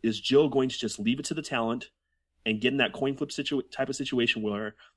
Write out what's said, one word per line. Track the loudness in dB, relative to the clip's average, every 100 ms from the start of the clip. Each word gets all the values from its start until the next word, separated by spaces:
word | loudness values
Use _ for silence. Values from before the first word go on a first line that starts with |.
is | -2 -2
Jill | 4 6 6
going | 4 0
to | -2
just | -6 -2
leave | 0 0
it | -2
to |
the | -6
talent | -4 -2 0 -2 -6 _ _ _ _ _ -4
and | 0
get | 2
in | 2
that | 0
coin | 0 -2 -2
flip | -4
situ-, | -4 -2 -2
type | -4 -4 -4
of | -4
situation | -2 2 2 2
where | -2 -2 -6 -10 -20